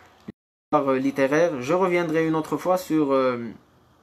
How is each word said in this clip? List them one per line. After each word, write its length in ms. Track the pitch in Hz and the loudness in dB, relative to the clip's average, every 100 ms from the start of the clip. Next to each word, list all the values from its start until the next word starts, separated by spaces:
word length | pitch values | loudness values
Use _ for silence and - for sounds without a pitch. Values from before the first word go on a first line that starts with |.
| - _ - - _ _ _ | -20 _ -20 -20 _ _ _
l'histoire, 220 | 151 139 | 0 2
euh, 40 | 131 | 0
littéraire. 640 | 135 135 135 147 170 147 | 0 0 2 2 2 0
Je 120 | 123 | -2
reviendrai 520 | 175 185 175 170 156 160 | 0 2 0 0 0 0
une 100 | 160 | -2
autre 200 | 151 147 | -2 -4
fois 220 | - 185 | 0 -2
sur, 340 | 185 156 143 | 0 0 2
euh, 340 | 135 127 123 117 - _ _ _ _ | 2 0 -2 -8 -14 _ _ _ _